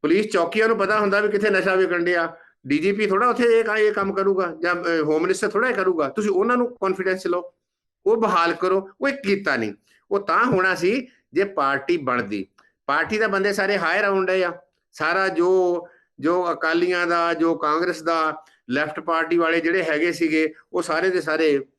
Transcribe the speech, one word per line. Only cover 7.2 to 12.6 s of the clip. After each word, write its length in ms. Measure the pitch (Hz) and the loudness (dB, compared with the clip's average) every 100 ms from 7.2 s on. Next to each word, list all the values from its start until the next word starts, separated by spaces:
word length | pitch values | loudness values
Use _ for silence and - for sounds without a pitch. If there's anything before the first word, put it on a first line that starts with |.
'ਚ 40 | 180 | -2
ਲਓ, 260 | 175 175 _ _ _ _ _ 190 | -4 -4 _ _ _ _ _ 0
ਉਹ 120 | 226 | 2
ਬਹਾਲ 360 | 220 180 165 | 2 2 2
ਕਰੋ। 360 | 165 185 190 190 - | 0 0 0 -2 -4
ਉਹ 80 | 277 | -4
ਇਹ 40 | |
ਕੀਤਾ 420 | 269 196 196 196 131 | -2 -2 -2 0 -2
ਨਹੀਂ। 180 | 107 101 _ _ _ | -2 -8 _ _ _
ਉਹ 80 | 202 | -4
ਤਾਂ 260 | 202 170 240 | 0 0 2
ਹੋਣਾ 300 | 196 185 175 | 2 2 0
ਸੀ 320 | 175 240 247 _ _ | 0 0 -4 _ _
ਜੇ 100 | 151 | -2
ਪਾਰਟੀ 540 | 196 196 139 139 - 175 | -2 0 0 -2 -2 -2
ਬਣਦੀ। 500 | 131 123 101 104 92 _ | 0 -2 -2 -6 -8 _